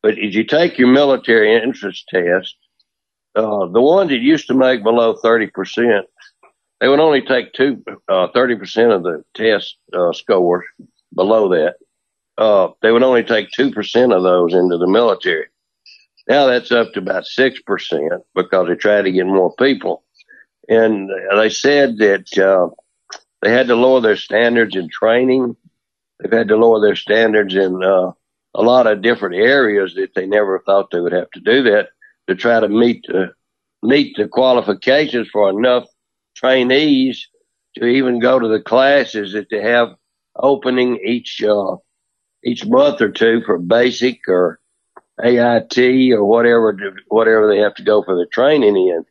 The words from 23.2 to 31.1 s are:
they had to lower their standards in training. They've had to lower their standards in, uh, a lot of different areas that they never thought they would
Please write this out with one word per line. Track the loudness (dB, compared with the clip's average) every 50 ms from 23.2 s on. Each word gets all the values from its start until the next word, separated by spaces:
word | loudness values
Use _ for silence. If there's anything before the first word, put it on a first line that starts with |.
| _ _ _ _
they | -2 0
had | 0 0 2
to | 0 0
lower | 2 4 4 4 4
their | 4 2 0
standards | 0 -4 -4 -2 0 0 2 2 0 0 0 -2
in | -8 -8 -8
training. | -8 -2 0 0 2 2 2 0 0 0 -2 -4 -8 _ _ _ _ _ _ _ _ _ _ _ _ _
They've | -8 -4
had | -2 -2 0
to | 0 2
lower | 2 4 4 4 4
their | 2 0 0
standards | -2 -4 -2 0 0 2 2 2 0 -2 0 -2
in, | -2 -2 -2 -2 -2 0
uh, | 0 2 2 0 -2 -6 _ _ _ _ _ _ _ _
a | -2 0
lot | 2 2 4 2
of | 2 0 0 0
different | -2 -2 -2 -4 -6 -2
areas | 0 0 2 2 2 0 0 0 -2 -2 -4 -4
that | -8 -8 -6 _
they | -8 -6
never | -2 -2 0 0 0 -4 -6 _
thought | 0 0 0 0 _
they | -6 -4
would | -4 -2